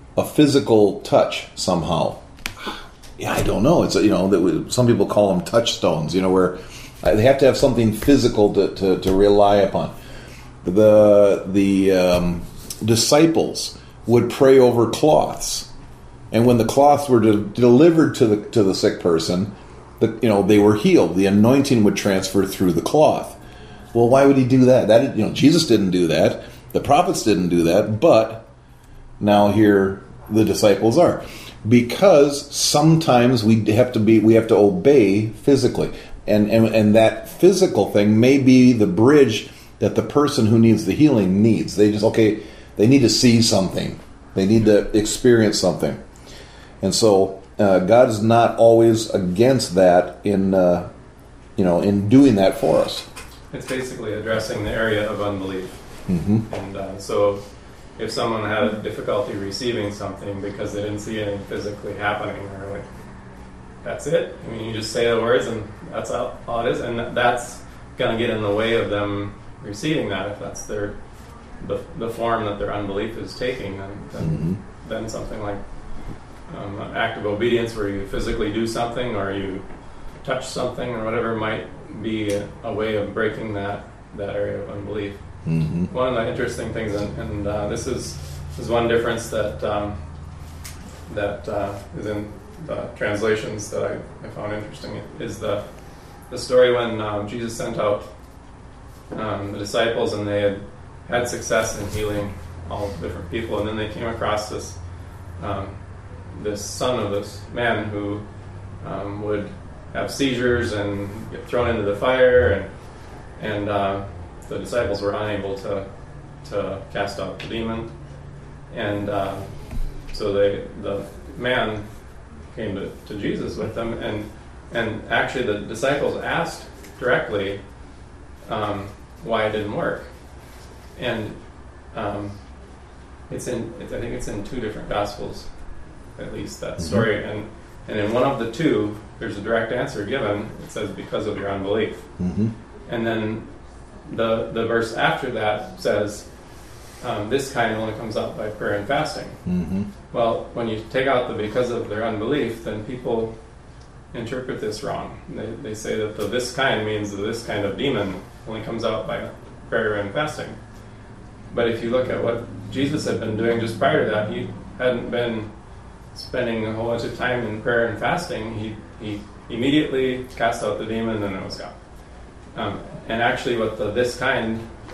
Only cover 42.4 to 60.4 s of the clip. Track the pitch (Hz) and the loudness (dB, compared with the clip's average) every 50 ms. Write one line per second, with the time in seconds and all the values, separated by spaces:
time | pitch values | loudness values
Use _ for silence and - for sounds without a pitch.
42.4 | - - - - - - - - 101 120 139 139 120 104 - - - 123 113 117 | -4 -12 -18 -20 -20 -8 0 2 4 6 6 6 6 4 4 4 6 6 6 6
43.4 | 113 - 110 98 92 85 - - - - - - - - - - - - - 98 | 4 4 4 2 2 0 -2 -4 -6 -6 -6 -10 -14 -18 -20 -20 -20 -8 -2 0
44.4 | 95 98 107 110 104 107 104 101 101 - - 107 104 - - - - 123 120 113 | 2 4 4 4 6 6 6 6 4 4 2 0 0 0 0 2 4 6 6 6
45.4 | 110 101 - - - 90 80 78 78 73 - - - - - - - - - - | 6 4 2 2 0 0 0 0 -2 -4 -4 -6 -10 -18 -20 -20 -20 -20 -20 -20
46.4 | - - - - - - - - - 95 87 - 113 107 98 95 95 95 - - | -20 -20 -20 -20 -20 -20 -10 -4 -2 -2 0 4 4 6 6 6 4 2 -2 -8
47.4 | - - - - 104 98 95 90 90 90 113 120 131 123 113 104 107 110 117 117 | -16 -10 -2 0 2 4 4 4 4 6 8 8 8 6 4 2 2 4 4 6
48.4 | 117 - - - 113 117 117 113 117 117 110 110 - - - 101 92 90 90 95 | 4 4 4 6 6 8 8 8 8 6 6 4 0 -2 -2 -2 0 0 2 4
49.4 | 117 131 135 117 - - 85 92 95 90 87 90 - - - - - 104 98 95 | 4 4 4 2 0 0 2 4 6 8 8 6 4 2 -2 -6 -2 0 0 2
50.4 | 95 95 95 95 90 90 87 87 87 - - - - - - - - - - - | 2 2 4 4 4 4 4 2 0 -6 -14 -18 -20 -20 -20 -20 -20 -20 -20 -20
51.4 | - - - - 98 90 85 87 85 101 101 101 98 104 120 135 143 135 110 98 | -20 -8 -2 0 2 2 2 2 2 2 2 0 2 6 8 8 8 8 6 6
52.4 | 95 95 - - - - - - - - - - - - - - - - - - | 4 4 2 2 2 2 2 2 2 0 -4 -8 -12 -14 -16 -18 -18 -18 -20 -20
53.4 | - - - 135 - - 131 127 127 - - 117 110 107 101 107 107 113 110 107 | -18 -16 -14 -12 -10 -8 -6 -6 -6 -8 -10 -10 -8 -8 -8 -6 -4 -2 -2 -2
54.4 | - - 107 107 104 107 104 110 113 110 107 104 107 107 104 98 101 101 101 95 | -2 -4 -6 -6 -6 -4 -2 -2 0 0 0 0 -2 -2 -2 -4 -4 -4 -4 -4
55.4 | 95 95 95 92 92 92 - - - - - - - - 92 82 80 95 104 113 | -6 -6 -6 -8 -8 -10 -12 -16 -18 -18 -18 -10 -4 -2 -2 -2 0 2 2 2
56.4 | 113 - 104 101 98 98 98 98 95 95 98 101 - - 113 104 101 101 101 101 | 0 -2 -6 -10 -10 -10 -10 -10 -10 -10 -10 -12 -8 -4 0 2 2 2 0 -2
57.4 | - - - - - - - - - - - - 113 110 - 120 117 113 113 107 | -6 -14 -18 -20 -20 -20 -20 -20 -20 -20 -14 -10 -10 -6 -4 -4 -2 -2 -2 -4
58.4 | 104 104 107 107 - 107 104 - - - - - - 120 110 - - - 107 101 | -4 -4 -2 0 0 -2 -2 -4 -6 -8 -8 -8 -6 -4 -2 -2 -2 -4 -6 -8
59.4 | 98 98 98 - 123 120 113 107 104 101 101 - 101 98 95 - 107 101 101 98 | -8 -8 -8 -6 -4 -4 -4 -4 -4 -6 -6 -8 -10 -10 -10 -10 -10 -10 -10 -8